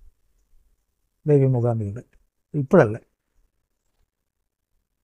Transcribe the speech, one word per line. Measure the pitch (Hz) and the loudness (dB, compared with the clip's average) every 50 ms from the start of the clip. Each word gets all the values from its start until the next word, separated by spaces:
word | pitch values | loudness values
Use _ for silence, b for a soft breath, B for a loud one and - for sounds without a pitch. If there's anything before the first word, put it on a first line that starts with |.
| - - _ _ _ _ _ _ _ _ _ - _ _ _ _ _ _ _ _ _ _ _ _ - 156 | -20 -20 _ _ _ _ _ _ _ _ _ -20 _ _ _ _ _ _ _ _ _ _ _ _ -2 0
ദേവി | 147 139 135 135 131 | 2 2 2 2 0
മൂകാംബികയുടെ. | 120 117 120 117 113 104 101 101 117 - _ _ _ _ _ _ _ _ _ - 151 | -2 -2 -2 -4 -4 -6 -8 -10 -12 -16 _ _ _ _ _ _ _ _ _ -8 -8
ഇപ്പോഴല്ല, | 131 - - 175 127 104 110 - _ _ _ _ _ _ _ _ _ _ _ _ _ _ _ _ _ _ _ _ _ _ _ _ _ _ _ _ _ _ _ _ _ _ _ _ _ _ _ _ | -4 2 4 4 4 4 0 -10 _ _ _ _ _ _ _ _ _ _ _ _ _ _ _ _ _ _ _ _ _ _ _ _ _ _ _ _ _ _ _ _ _ _ _ _ _ _ _ _